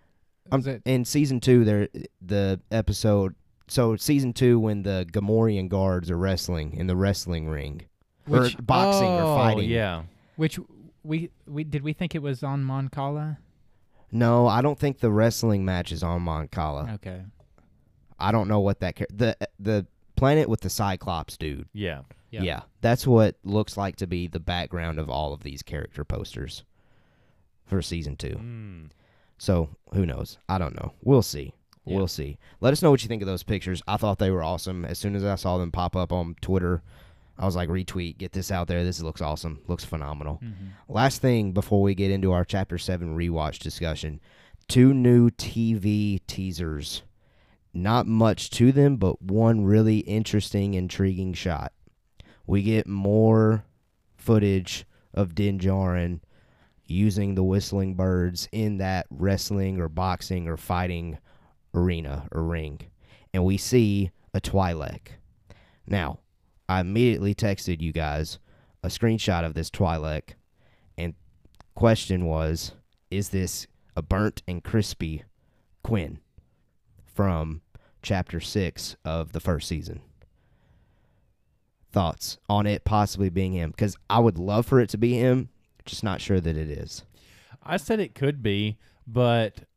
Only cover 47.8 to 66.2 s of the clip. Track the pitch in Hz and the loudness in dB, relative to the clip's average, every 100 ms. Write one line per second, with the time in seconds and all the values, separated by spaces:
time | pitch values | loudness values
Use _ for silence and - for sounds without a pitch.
47.8 | 95 120 107 110 113 95 - - 123 135 | 0 2 2 4 4 2 -4 4 6 8
48.8 | 143 131 95 - 92 101 113 113 98 107 | 6 4 0 0 -2 2 4 4 6 6
49.8 | 110 110 - 107 110 104 - 104 98 98 | 6 4 0 -2 0 0 0 -2 -2 -2
50.8 | 90 - 95 95 92 85 92 76 64 _ | -4 0 0 0 -4 -4 -4 -6 -8 _
51.8 | _ _ _ _ - _ - 98 98 110 | _ _ _ _ -20 _ -2 0 2 0
52.8 | - 98 98 107 110 110 110 110 - _ | 0 -2 2 6 8 8 6 4 -2 _
53.8 | _ _ _ _ - 113 101 95 90 - | _ _ _ _ 2 4 4 2 -2 -10
54.8 | - _ _ - 95 82 101 98 95 95 | -12 _ _ -2 -2 0 -2 0 0 2
55.8 | 95 90 87 85 _ _ _ _ _ _ | 0 0 -2 -6 _ _ _ _ _ _
56.8 | - 87 107 98 98 95 95 98 - 98 | -6 0 2 2 -2 0 2 2 0 -2
57.8 | 95 92 92 90 90 87 - 107 107 101 | -2 0 0 2 0 -2 -8 -4 -2 -2
58.8 | 95 92 - 67 95 98 - 101 95 95 | -2 -4 -6 -4 0 0 -2 -2 -2 -2
59.8 | 82 78 92 90 - 90 85 80 - 90 | -4 -2 -2 -2 -4 -6 -4 -8 -4 -2
60.8 | 90 87 85 78 _ - _ _ _ - | -2 -4 -8 -10 _ -20 _ _ _ 0
61.8 | 90 85 73 73 71 80 82 85 78 73 | 0 0 -4 -8 -8 -4 -4 -4 -6 -10
62.8 | - _ _ - _ 92 90 101 - 127 | -16 _ _ -20 _ 0 2 2 4 4
63.8 | 110 101 98 - _ 92 - 98 92 82 | 4 2 -2 -6 _ -6 -2 0 0 -2
64.8 | 73 - - - - _ _ - _ _ | -8 -12 -16 -20 -20 _ _ -20 _ _
65.8 | - 101 80 - | -4 -2 -2 -8